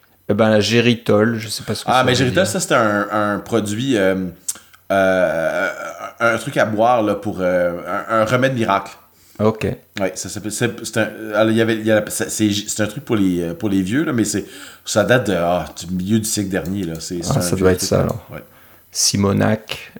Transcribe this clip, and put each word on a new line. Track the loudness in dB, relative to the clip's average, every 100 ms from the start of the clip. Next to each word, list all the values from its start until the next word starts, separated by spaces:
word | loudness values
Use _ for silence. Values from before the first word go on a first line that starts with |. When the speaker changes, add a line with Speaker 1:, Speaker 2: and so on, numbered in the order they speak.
| _ _ -2
Speaker 1:
Eh |
ben, | 2 4
la | 4
géritol, | 4 4 4 2 4 4 4 0
je | -6
sais | -10
pas | -8
ce | -6 0
que |
Speaker 2:
Ah, | 2
Speaker 1:
ça |
Speaker 2:
mais | 4
Speaker 1:
veut | 2
Speaker 2:
géritol, | 2 2
Speaker 1:
dire. | 0
Speaker 2:
ça, | 0
c'est | 0
un, | 2 2 2 0
un | 0 0 -2
produit, | -2 -2 0 -2 0 2
euh, | 2 2 -2 -8 -12 -14 -14 -14 -2
euh, | 2 4 4 2 0 -2 -2 -4 -4 -10 -12 -14 -2
un | 0 0
truc | -2 -2
à |
boire, | 0 2 2 4
là, | 2 -2
pour, | -4 -2
euh, | 0 2 0 -2 -6 -6 0
un, | 0
un |
remède | 2 2 0
miracle. | 0 0 0 -2 -14 _ _ _ -2
Speaker 1:
OK. | 0 0 -4 -6 _ -4
Speaker 2:
Ouais, | -4
ça | -4 -10
s'appelle, | -10 -8
c'est, | -4 -4 -4
c'est | -6 -2
un, | -2 -4 -4
alors, | 2 2
il | 4
y |
avait, | 2 0
il | 2
y |
a, | 2 0
c'est, | -4 -4
c'est, | 0 0
c'est | 0 -4 -4
un | -4
truc | -4
pour | -2 0
les, | 2 0
euh, | -2
pour | -4 -2
les | 0
vieux, | 0 -2
là, | -2
mais | 0
c'est, | 0 -2 -6 -12 -20 -16
ça | -4 0
date | 2 2 2
de, |
ah, | 0 0 0 -2 -10
du | -8
milieu | -4 0 0
du | 0
siècle | -4 -2
dernier, | -2 -4 -4
là. | -6 -6
C'est, | -8 -6
c'est | 0
Speaker 1:
Ah, | 0
Speaker 2:
un |
Speaker 1:
ça | 0 2
Speaker 2:
vieux |
Speaker 1:
doit | 2
être | 2
Speaker 2:
truc, | 2
Speaker 1:
ça, | 2
Speaker 2:
là. |
Speaker 1:
alors. | 2 -2 -8
Speaker 2:
Ouais. | -16 -16 -20 -20 -20 _
Speaker 1:
Simonac, | -4 0 2 2 4 2 0 -4 -12 -14